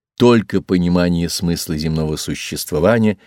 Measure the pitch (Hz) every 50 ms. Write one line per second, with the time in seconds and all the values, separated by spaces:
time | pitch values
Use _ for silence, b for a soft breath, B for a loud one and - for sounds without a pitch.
0 | _ _ _ - 113 120 120 117 - - - 95 - - 95 92 87 87 87 90
1 | 87 87 87 85 85 82 - - - 85 85 80 - - 80 76 76 80 80 78
2 | 78 78 76 73 - - 73 - - - 95 - - - 85 76 82 98 117 117
3 | 110 107 98 b b